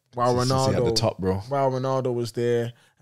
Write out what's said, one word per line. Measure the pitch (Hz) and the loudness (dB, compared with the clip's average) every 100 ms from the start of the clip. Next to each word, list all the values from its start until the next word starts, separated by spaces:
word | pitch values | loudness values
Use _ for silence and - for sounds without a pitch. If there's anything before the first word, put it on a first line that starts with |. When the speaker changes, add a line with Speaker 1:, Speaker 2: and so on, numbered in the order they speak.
| _ | _
Speaker 1:
while | 120 123 123 | -2 2 2
Speaker 2:
Since | 127 | 2
he | 131 | 2
Speaker 1:
Ronaldo, | 135 - | 2 2
Speaker 2:
at | |
the | 117 | 2
top, | - 101 - | 2 0 0
bro. | 92 95 117 | -2 -2 -2
Speaker 1:
while | 139 135 | 0 0
Ronaldo | 131 131 131 127 | 0 -2 -2 -2
was | 120 113 | -2 -4
there | - 120 120 117 - _ _ | -2 0 0 -2 -8 _ _